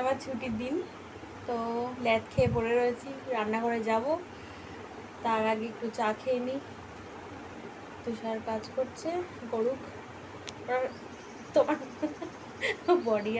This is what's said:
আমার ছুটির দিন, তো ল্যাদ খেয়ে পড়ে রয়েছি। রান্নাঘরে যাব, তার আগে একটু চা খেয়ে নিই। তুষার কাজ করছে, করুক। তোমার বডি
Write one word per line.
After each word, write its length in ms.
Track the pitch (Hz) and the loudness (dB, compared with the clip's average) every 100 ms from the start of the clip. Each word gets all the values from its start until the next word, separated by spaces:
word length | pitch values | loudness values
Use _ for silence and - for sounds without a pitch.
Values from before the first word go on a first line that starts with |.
আমার 140 | 254 262 | 6 2
ছুটির 300 | - 254 254 220 | 0 -2 -2 -2
দিন, 140 | 247 330 - - - - - - - | 0 0 -2 -8 -14 -12 -12 -10 -2
তো 80 | 240 233 233 247 247 240 | 0 0 0 -2 0 4
ল্যাদ 180 | 220 - | 4 4
খেয়ে 180 | - 247 233 | 4 6 6
পড়ে 160 | 226 240 | 6 6
রয়েছি। 300 | 247 233 277 269 254 233 | 6 2 -6 -8 -2 0
রান্নাঘরে 440 | 214 226 233 233 220 | 2 2 2 2 4
যাব, 160 | 226 262 330 - - - - - - - - - - | 4 4 2 0 -12 -12 -12 -12 -12 -10 -12 -12 -2
তার 200 | 233 220 220 | 2 4 4
আগে 120 | 220 226 | 4 0
একটু 160 | 214 226 226 | -2 -4 2
চা 100 | 214 220 | 2 2
খেয়ে 200 | 262 247 247 | 2 2 2
নিই। 120 | 269 - - - - - - - - - - - - - - | -2 -4 -12 -12 -12 -12 -12 -10 -10 -10 -10 -10 -10 -12 -8
তুষার 360 | 240 220 226 220 220 | -6 -4 -2 -2 -2
কাজ 140 | 220 214 - | -4 -2 -2
করছে, 340 | 254 - 320 359 349 - 233 | -2 -2 -2 -2 -2 -6 -4
করুক। 300 | 226 233 269 - - - - - - - - 240 254 262 - - - - - - | 2 2 0 -6 -10 -12 -12 -12 -10 -10 -8 0 0 0 -4 -12 -14 -14 -14 2
তোমার 240 | 302 294 302 - - 302 - 330 - - - - - - 349 233 | 4 6 2 -2 -4 -4 -4 -8 -10 -12 -2 -2 0 4 6 6
বডি 260 | 214 208 | 2 2